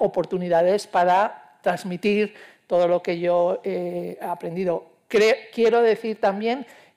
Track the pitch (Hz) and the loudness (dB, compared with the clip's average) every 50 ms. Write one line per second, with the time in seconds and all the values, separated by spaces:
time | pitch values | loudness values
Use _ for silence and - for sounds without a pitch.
0 | 220 196 - 190 165 - 196 180 180 175 170 165 175 180 202 202 - - - 185 | -2 -2 0 -2 -4 -4 -4 -6 -2 0 2 2 4 4 2 0 -2 -2 0 2
1 | 180 180 180 190 208 233 - - - - _ _ - 190 175 165 - 190 180 170 | 2 4 4 2 2 0 -4 -10 -20 -20 _ _ -4 -4 -4 -4 -4 -8 -6 -2
2 | - 208 202 208 208 202 - - - - - _ _ - - 175 175 175 175 175 | 0 0 0 0 0 -2 -6 -12 -20 -20 -20 _ _ 0 2 2 4 4 2 0
3 | - 190 175 170 175 175 175 175 175 180 185 175 - 196 185 180 180 175 175 175 | 0 -2 -4 -2 0 0 2 2 2 0 0 -2 -4 -6 -6 -6 -6 -6 -6 -8
4 | 175 175 180 - 165 175 175 170 180 175 165 180 190 180 165 - - - _ _ | -8 -10 -10 -10 -8 -8 -8 -8 -10 -8 -6 -4 -2 -2 -2 -4 -6 -12 _ _
5 | _ - - 202 214 220 247 - - - - 240 226 220 226 233 240 226 214 220 | _ -2 2 4 4 4 2 0 -2 -6 -2 0 2 4 4 4 4 2 2 0
6 | - 220 214 - - 202 196 202 220 226 247 285 254 - - - - _ _ | -2 -6 -4 -2 -2 -2 -2 -2 -2 -4 -4 -4 -8 -12 -20 -20 -20 _ _